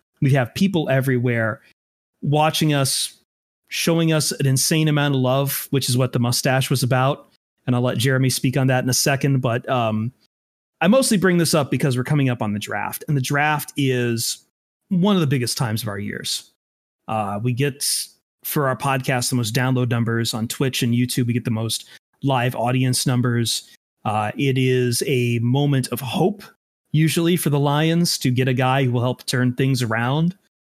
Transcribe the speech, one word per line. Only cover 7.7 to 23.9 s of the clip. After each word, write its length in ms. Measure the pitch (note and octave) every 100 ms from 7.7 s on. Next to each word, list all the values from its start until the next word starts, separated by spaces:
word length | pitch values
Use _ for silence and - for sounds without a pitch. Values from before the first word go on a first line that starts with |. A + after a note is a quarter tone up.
| B2
I'll 60 |
let 160 | B2 A#2
Jeremy 320 | C3+ C3 C3
speak 260 | - C3+ C3+
on 120 | C3
that 180 | B2+ B2
in 40 |
a 40 |
second. 480 | - D3+ C3+ C#3+ C3+
But, 260 | B2+ A#2+ -
um, 460 | B2+ A2+ G#2+ A#2 - _ _ _ _ _ -
I 80 | E3+
mostly 300 | C4+ C4 G#3
bring 200 | F#3+ F3
this 160 | D#3+
up 160 | D#3+ C3+
because 280 | C3+ D3 B2
we're 80 | B2
coming 240 | D3 C3
up 120 | A#2
on 120 | G#2+
the 60 | G#2
draft, 440 | G#2+ G#2 G2+ - -
and 80 | C#3+
the 40 |
draft 520 | B2+ C#3+ D3+ D3 - -
is 680 | C3+ B2 A#2+ A#2 - - _ _ _ _ -
one 300 | F#3 G3+ F#3+
of 20 |
the 80 | D3
biggest 300 | C3+ A#2+ -
times 260 | A#2+ G#2+
of 60 | G#2+
our 100 | G2
years. 500 | G2+ - - - - _ _ _ _ _ -
Uh, 320 | A2 G2+ G2+
we 80 | B2
get, 340 | A#2+ C#3+ C#3+ - - - _ _ _ -
for 240 | D#3 C3+
our 80 | B2+
podcast, 520 | C#3 C3+ C3+ B2+ -
the 60 | B2
most 180 | A2
download 360 | C3 B2+ B2+ B2
numbers 440 | A#2+ A#2 A#2 A2+
on 140 | A2+ A2+
Twitch 340 | - C3+ -
and 120 | B2
YouTube. 340 | A#2+ B2+ - A#2+
We 60 |
get 100 | A#2+
the 80 | A#2+
most 380 | A2 A2+ - - - _ _
live 320 | C#3 C3 B2 A#2
audience 500 | A#2 C3 B2+ B2 C#3
numbers. 640 | B2 B2 A#2 A2+ - - - _